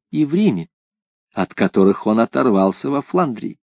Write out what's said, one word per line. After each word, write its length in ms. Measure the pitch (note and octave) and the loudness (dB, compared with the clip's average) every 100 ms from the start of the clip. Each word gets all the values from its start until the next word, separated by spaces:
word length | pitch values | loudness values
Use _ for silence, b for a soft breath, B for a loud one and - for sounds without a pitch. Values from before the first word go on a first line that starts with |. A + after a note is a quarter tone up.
| - | -6
и 120 | D3+ | -4
в 100 | C#3+ | -2
Риме, 360 | F3+ G#3 F#2 D#2+ _ _ _ _ _ _ | 2 0 0 -6 _ _ _ _ _ _
от 200 | - - | -6 -6
которых 540 | - G2 G#2 G2 G2 G#2+ | -2 0 4 2 2 0
он 140 | A2 | 0
оторвался 680 | A2+ C3+ C3 G2 F#2+ - C#3 | 0 0 0 2 2 0 -6
во 120 | C#3+ | -6
Фландрии. 560 | - F3+ D3+ G#2 - - | -4 -2 -2 -4 -10 -14